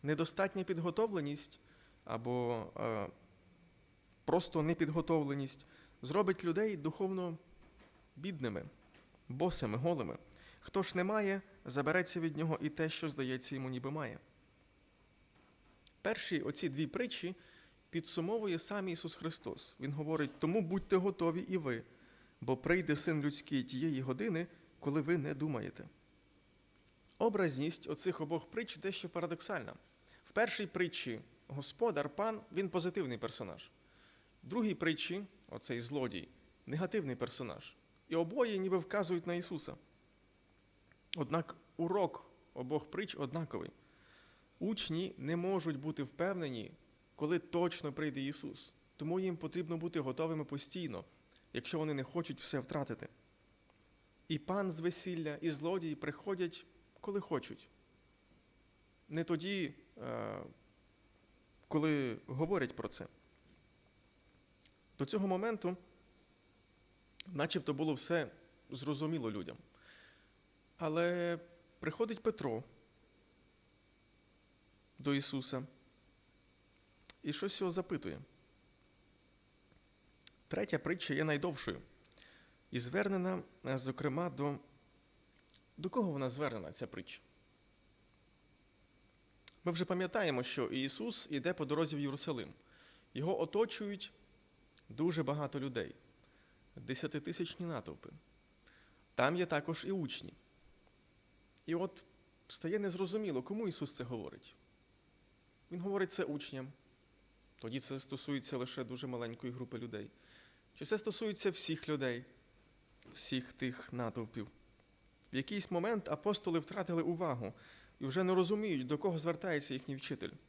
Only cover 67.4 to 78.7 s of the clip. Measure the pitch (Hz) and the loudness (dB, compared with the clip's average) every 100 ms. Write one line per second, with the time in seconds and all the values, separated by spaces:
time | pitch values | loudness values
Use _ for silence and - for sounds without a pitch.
67.4 | 151 175 143 139 156 131 - 170 135 - | 0 2 0 2 2 0 2 2 0 -8
68.4 | - - - 131 151 143 156 160 113 101 | -20 -20 -12 -6 -2 0 0 0 0 -2
69.4 | 82 - - - - - - - - - | -6 -10 -16 -20 -20 -20 -20 -20 -20 -20
70.4 | - - - - 160 160 175 175 175 170 | -20 -20 -20 -4 0 2 4 4 2 0
71.4 | 170 - - - - - 226 220 226 214 | -6 -20 -20 -6 -6 0 -2 2 -2 0
72.4 | 135 113 - - - - - - - - | 0 -2 -4 -20 -20 -20 -20 -20 -20 -20
73.4 | - - - - - - - - - - | -20 -20 -20 -20 -20 -20 -20 -20 -20 -20
74.4 | - - - - - - 139 139 135 139 | -20 -20 -20 -20 -20 -2 2 4 2 0
75.4 | 127 131 - - - - - - - - | -2 -4 -6 -14 -20 -20 -20 -20 -20 -20
76.4 | - - - - - - - - 151 147 | -20 -20 -20 -20 -20 -14 -12 -6 -4 -2
77.4 | 196 - 185 175 175 165 - 73 139 - | -2 0 0 0 0 -2 -2 -8 -10 -20
78.4 | - - - | -20 -20 -20